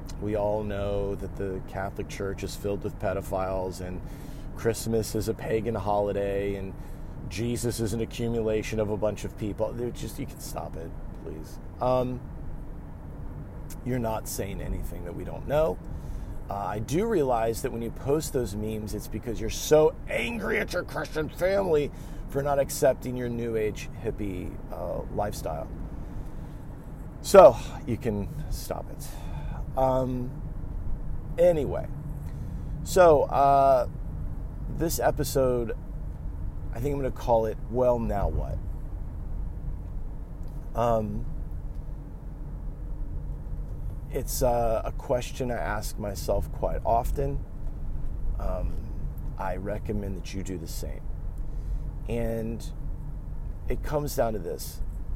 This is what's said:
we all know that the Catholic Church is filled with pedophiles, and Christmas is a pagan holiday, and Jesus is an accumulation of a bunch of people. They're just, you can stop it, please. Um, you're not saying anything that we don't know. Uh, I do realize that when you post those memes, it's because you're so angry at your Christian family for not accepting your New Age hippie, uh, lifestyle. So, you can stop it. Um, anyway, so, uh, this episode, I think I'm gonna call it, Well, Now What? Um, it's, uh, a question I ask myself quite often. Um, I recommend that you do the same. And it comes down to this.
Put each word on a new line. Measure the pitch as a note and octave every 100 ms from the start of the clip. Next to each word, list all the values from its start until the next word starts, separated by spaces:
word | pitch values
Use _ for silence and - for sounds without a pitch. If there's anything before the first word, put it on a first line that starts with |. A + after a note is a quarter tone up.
| - -
we | G#2 G#2+
all | G#2 G#2+
know | G#2 G2 G2+ G2+ G2+ G2
that | F#2+ F2
the | G2 F#2 -
Catholic | F#2+ G2 - -
Church | - G2 F#2
is | F#2+ -
filled | G2+ G2+
with | G#2 -
pedophiles, | G2+ G2 F2 F#2+ F#2 F#2+ F#2 F2
and | F2+ F2+ - - - - - -
Christmas | A#2 A2 A#2+ A2+ G#2+ A2
is | G#2
a |
pagan | G2 - A2 A2
holiday, | A2 G2+ G#2 G2+ G2 G2+ G2+ G2+ G2
and | F#2+ - - - - - -
Jesus | F2 A#2 A#2+ A#2 G#2+
is | A2+
an | A2+
accumulation | A2+ - A#2 A#2 A2 A2 G#2+ A2
of | G#2
a | G#2
bunch | G#2+ G2+ F#2+
of | -
people. | G#2+ G2 G#2+
They're | A#2 A#2+
just, | - A#2+ -
you | B2+
can | -
stop | - D#2+ D#2+ D#2+
it, | E2 - - -
please. | D#2+ D#2 D#2 - - -
Um, | B2+ B2+ B2+ B2 - - - - - - - - - - - - - - - -
you're | A#2+ B2+
not | A2+ A2 -
saying | - G2 F2+
anything | - F#2 - F2 F2
that | F2+
we |
don't | E2 D#2+ D#2+
know. | C#3+ D#3+ - - - - - - - -
Uh, | G2+
I | F#2+ G#2+
do | G#2+ D#3 A#3
realize | G3+ C3 A#2+ A2+ A2+
that | B2+
when | A2+
you | A#2
post | - C3 D#3 D3+
those | C3 A#2 G2+
memes, | G#2+ A2 G#2+
it's | G#2 -
because | A2 B2 F#2+
you're | A2
so | - - D3+ D#3 - -
angry | - A#3 A#3 G#3 G#3+
at | A3+
your | F3+
Christian | - D3+ D3+ D#3 C#3+
family | - F3+ G3 F#3+ D3+ C#3+ - - - -
for | C#3
not | C#3+ C#3
accepting | C#3 - C#3 B2 C3 B2
your | A#2+
New | A#2 A#2 A2
Age | G#2+ G2+ - -
hippie, | A2 - G#2 F2+ F2 - -
uh, | E2 F2 D#2+ - F#2+
lifestyle. | G#2 - E2 D2+ - - - - - - - - - - - - - - - -
So, | - G3 D#3 - - - B2+
you | A2+
can | A#2+ G#2 F#2 - -
stop | - - D#2+ -
it. | - - - - - - - - C3
Um, | C3 C3 B2+ B2+ B2+ C3+ - - - - - - - - - -
anyway, | F3 D#3+ B2+ - - - - - - - - - - -
so, | - F#3+ F3 C#3+
uh, | - C3+ C#3 C#3 C3+ C3 A2+ - - - - - - - - -
this | E3 -
episode, | C#3 D3+ C#3 D3 C3 B2 A2 - - - - - - - - - -
I | -
think | C#3
I'm | C#3+
gonna | B2+
call | - B2 A2+ A2+
it, | G2+ -
Well, | A#2+ B2 A#2+
Now | A2 G#2 F2+
What? | D#2+ C2 - - - - - - - - - - - - - - - - - - - - - - A#2
Um, | A#2+ A2+ G#2+ G#2+ - - - - - - - - - - - - - - - - - - - - - - - - - - - - -
it's, | C#3+ B2 -
uh, | B2 A#2+ A#2 A2
a | B2+
question | - - B2 - - B2
I | A2+
ask | D#2+ G#2+ - -
myself | G#2 G2 - G2+ -
quite | - F2+ D#2+ -
often. | A#2 - - C#3 C#3 - - - - - - - - - -
Um, | - F2+ F2+ - - - - - - -
I | G2 F#2
recommend | G2+ G#2 - G#2 G2 F#2
that | -
you | G2
do | F2+ F2
the | E2
same. | - C#2+ - - - - - - - - - - - -
And | A#2 A2+ A2+ A2+ A2+ - - - - - - - - - - -
it | A#2
comes | - D3 D3 C#3
down | A#2+
to | G#2+
this. | E2+ C#2 - - - - -